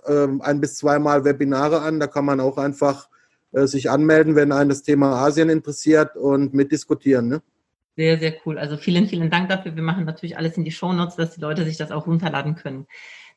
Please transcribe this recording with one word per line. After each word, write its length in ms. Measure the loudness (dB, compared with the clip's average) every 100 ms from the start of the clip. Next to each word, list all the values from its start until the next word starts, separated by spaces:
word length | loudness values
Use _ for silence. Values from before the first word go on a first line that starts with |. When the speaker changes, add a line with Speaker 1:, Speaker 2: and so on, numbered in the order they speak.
| -2
Speaker 1:
ähm, 340 | 2 2 -2
ein 180 | -2 -2
bis 140 | -2 -2
zweimal 460 | 0 2 2 2
Webinare 600 | 2 0 0 0 2 0
an. 180 | 0 -2
Da 60 | -2
kann 180 | -2
man 160 | 0 0
auch 160 | 0 -2
einfach, 540 | -4 0 0 -2 -10 _ _ _ _
äh, 140 | 0 0
sich 240 | 0 0
anmelden, 460 | 2 4 6 6 4
wenn 160 | 2
einen 180 | 2 2
das 140 | 0
Thema 320 | 0 2 4 2
Asien 340 | 2 2 2
interessiert 680 | 2 -2 -4 4 4 4 0
und 380 | 0 0 0
mitdiskutieren, 760 | 0 0 -2 -2 -2 2 2 2
ne? 140 | -4 _ _ _ _ _ -2
Speaker 2:
Sehr, 220 | 0 0
sehr 180 | -2 -6 -8
cool. 120 | -6
Also 200 | -6 -4
vielen, 280 | 0 2 2
vielen 220 | 0 0
Dank 220 | 0 0
dafür. 260 | -4 -4 -6
Wir 60 |
machen 240 | -4 -2 -4
natürlich 320 | -8 -10 -6
alles 180 | -4 -4
in 80 |
die 60 | -6
Shownotes, 460 | -6 -4 -2 -4 -4
dass 180 | -6
die 80 | -6
Leute 220 | -6 -4
sich 120 | -4 -6
das 140 | -8
auch 160 | -6 -2
runterladen 480 | -2 -2 -4 -4
können. 320 | -6 -8 -12 -16 -20 -20 -20 -18